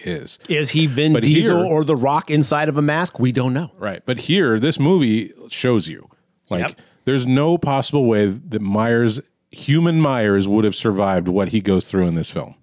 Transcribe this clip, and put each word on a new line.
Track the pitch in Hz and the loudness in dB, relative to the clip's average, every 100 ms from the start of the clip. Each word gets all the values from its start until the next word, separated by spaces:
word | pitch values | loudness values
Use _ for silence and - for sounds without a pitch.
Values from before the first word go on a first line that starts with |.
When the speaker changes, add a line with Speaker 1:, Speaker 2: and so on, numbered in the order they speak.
Speaker 1:
is. | 92 80 - - - | -8 -8 -10 -12 -6
Speaker 2:
Is | 151 135 | -4 0
he | 147 156 | 0 0
Vin | 123 156 | 0 2
Speaker 1:
But | 143 | 2
Speaker 2:
Diesel | 135 156 220 175 | 4 2 2 2
Speaker 1:
here | 185 | 0
Speaker 2:
or | 156 | 0
The | 151 143 | 0 0
Rock | 135 151 - | 0 0 0
inside | 151 139 147 156 | 0 0 0 -2
of | 147 | 0
a | |
mask? | 147 156 175 - | 0 0 -4 -2
We | 127 | -2
don't | 123 127 | 0 -2
know. | 131 170 - | -2 -6 -10
Speaker 1:
Right. | 101 90 - | -10 -8 -6
But | 117 | -6
here, | - 190 143 110 | -2 0 2 2
this | 143 147 | 0 0
movie | 139 190 123 110 90 - - | 2 2 2 0 -4 -12 -16
shows | - 127 113 82 | -4 0 0 -2
you. | 62 - _ _ _ - | -10 -20 _ _ _ -8
Like, | 90 - | -6 -6
Speaker 2:
Yep. | - _ _ | -8 _ _
Speaker 1:
there's | - 135 123 | -2 0 2
no | 131 156 170 | 2 2 0
possible | 147 135 - 147 120 | 0 -2 0 0 2
way | 107 104 107 160 | 4 2 0 -8
that | 107 | -6
Myers, | 98 104 117 117 120 107 - _ _ | -2 0 2 2 2 -2 -10 _ _
human | - - 151 170 160 | -10 -2 2 2 2
Myers, | 151 127 107 101 98 | 2 2 2 2 2
would | 104 | 2
have | 107 | 2
survived | - 113 98 98 92 90 | 0 -2 0 0 0 0
what | 92 92 | -2 0
he | 110 | -2
goes | 98 92 - | 0 0 0
through | 95 87 | 0 0
in | |
this | 82 78 | -2 -4
film. | 82 - - | -8 -10 -16